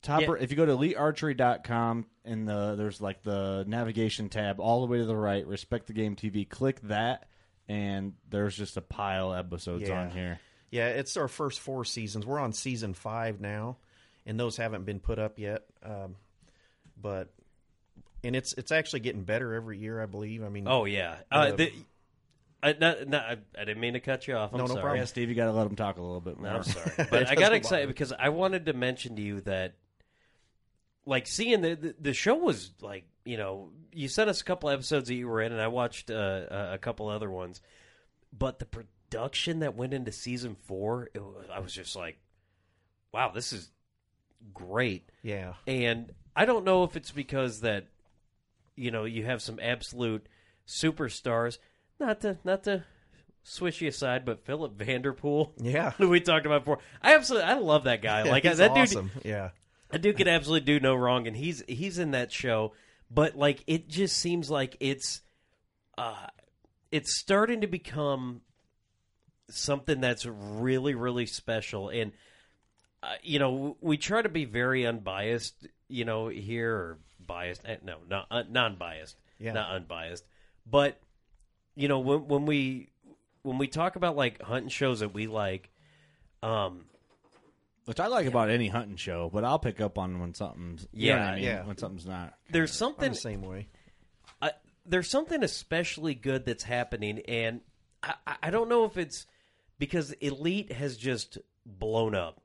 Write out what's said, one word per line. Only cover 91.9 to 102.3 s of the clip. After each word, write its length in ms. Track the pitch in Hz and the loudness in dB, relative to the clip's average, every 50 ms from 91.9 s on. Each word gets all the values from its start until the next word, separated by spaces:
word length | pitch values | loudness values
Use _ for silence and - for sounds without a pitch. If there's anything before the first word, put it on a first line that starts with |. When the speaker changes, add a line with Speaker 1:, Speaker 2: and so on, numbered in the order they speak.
| 95 87 82 | -8 -10 -10
Speaker 1:
not. 280 | 92 92 90 87 82 - _ _ - | -10 -8 -8 -10 -12 -14 _ _ -2
Speaker 2:
There's 200 | 156 170 165 156 | 0 0 0 2
Speaker 3:
I'm 40 | - | 0
Speaker 2:
something 340 | - 220 262 294 - 285 269 | -2 -2 -2 -2 0 -2 -2
Speaker 3:
the 80 | - - | -2 -2
same 240 | - 120 104 101 95 | -6 -6 -6 -6 -8
way. 240 | 92 92 98 98 - - - _ - - _ - _ _ _ _ - - _ | -8 -10 -10 -12 -14 -16 -20 _ -20 -20 _ -20 _ _ _ _ -20 -12 _
Speaker 2:
I, 120 | - 151 - - _ - _ _ _ | -4 -4 -4 -6 _ -20 _ _ _
there's 240 | 175 170 185 165 - | 0 0 0 0 2
something 320 | - 269 320 320 330 302 233 | 0 0 0 2 0 0 0
especially 720 | 151 - - - _ 160 165 175 160 - - 151 160 139 | 0 -2 -4 -6 _ -2 -2 0 -2 -4 -4 -2 -4 -4
good 300 | 120 110 135 135 131 127 | -2 -2 0 0 0 0
that's 180 | 127 117 - - | -2 -4 -4 -4
happening, 560 | - 123 123 120 - - 107 104 104 104 113 - | -2 -2 -2 0 -2 -4 -4 -4 -4 -4 -6 -6
and 340 | - 117 117 113 113 113 120 - _ _ _ _ _ _ _ - | -4 -2 -2 0 -2 -4 -6 -12 _ _ _ _ _ _ _ -8
I, 120 | - 160 - _ | -8 -8 -8 _
I, 120 | - 147 - - | -10 -8 -4 -4
I 60 | 156 | 0
don't 180 | 175 226 233 226 | 2 0 2 4
know 160 | 240 240 226 | 4 4 4
if 120 | 208 - | 2 2
it's 300 | 185 170 139 - - - _ _ _ _ _ _ _ _ _ _ _ | -4 -6 -6 -6 -14 -16 _ _ _ _ _ _ _ _ _ _ _
because 320 | 147 143 - 175 151 139 147 | -4 0 0 0 -2 -2 -6
Elite 580 | - - 143 139 135 151 170 185 202 208 208 | -4 -2 -2 -2 0 0 0 0 0 -2 -4
has 260 | 123 117 143 143 123 | -6 -4 -4 -4 -4
just 420 | 110 113 135 127 113 - - - - - _ _ _ _ | -4 -2 -2 -2 -2 -2 -8 -12 -18 -18 _ _ _ _
blown 480 | 113 101 92 104 110 110 113 113 110 104 | -20 -10 -6 -2 0 2 4 4 4 2
up. 260 | 95 87 82 | 0 0 -2